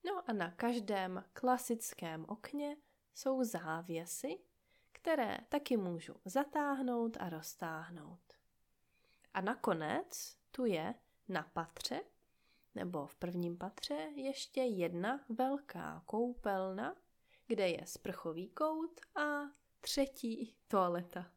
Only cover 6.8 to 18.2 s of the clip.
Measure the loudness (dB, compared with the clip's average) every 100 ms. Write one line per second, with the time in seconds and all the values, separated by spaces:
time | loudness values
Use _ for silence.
6.8 | 2 2 2 0 -4 -4 -8 -6 -4 -4
7.8 | -6 -12 -14 -16 _ -20 _ _ _ _
8.8 | _ _ _ _ _ 0 0 2 2 4
9.8 | 4 2 0 -8 -10 -12 _ 0 2 2
10.8 | 0 -6 _ _ -4 -4 -2 -4 -4 -4
11.8 | -4 -4 -6 _ _ _ _ _ _ -6
12.8 | -4 -2 -6 -6 -4 0 -2 -2 -6 -6
13.8 | -4 -4 -4 -4 -4 -4 -4 0 2 2
14.8 | 0 2 0 -2 -4 2 2 2 -2 -8
15.8 | -6 -8 -4 0 0 0 0 0 0 -2
16.8 | -4 -6 _ _ _ -20 _ 2 4 2
17.8 | -4 -8 -6 -4